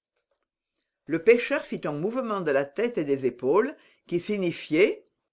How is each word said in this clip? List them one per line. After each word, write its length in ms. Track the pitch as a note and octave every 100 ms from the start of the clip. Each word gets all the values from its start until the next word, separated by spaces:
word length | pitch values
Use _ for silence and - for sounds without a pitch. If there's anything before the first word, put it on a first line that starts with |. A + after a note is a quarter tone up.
| _ _ _ _ _ _ _ _ _ _ -
Le 140 | D#3+
pêcheur 420 | A3 A#3+ - C#4+
fit 180 | - F3+
un 80 | E3
mouvement 480 | D3 F#3+ B3+ A#3 G3
de 100 | D#3
la 140 | C3+
tête 340 | C#3 - A#3+ G#3+
et 60 |
des 220 | C#3+ C3+ B2+
épaules 500 | B2 B2+ F3+ C4 - _ _ -
qui 100 | E3+
signifiait : « 880 | E3+ G#3 F3+ - - D#3 B3 - _ _ _